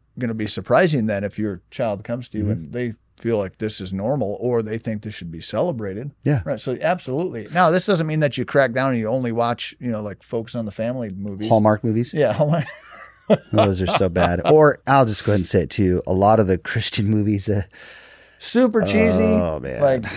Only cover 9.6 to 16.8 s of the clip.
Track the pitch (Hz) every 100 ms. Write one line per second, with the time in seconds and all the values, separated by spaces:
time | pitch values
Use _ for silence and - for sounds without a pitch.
9.6 | - - 123 110 104 92 - 117 113 123
10.6 | 107 - 113 127 110 92 101 98 110 113
11.6 | 107 107 117 110 120 160 127 107 151 165
12.6 | 131 - - - - _ - 220 - 107
13.6 | 101 92 90 - 95 90 87 87 - 151
14.6 | 151 - - 135 120 104 - 104 87 98
15.6 | 76 - 95 90 - 95 98 110 95 90
16.6 | - 117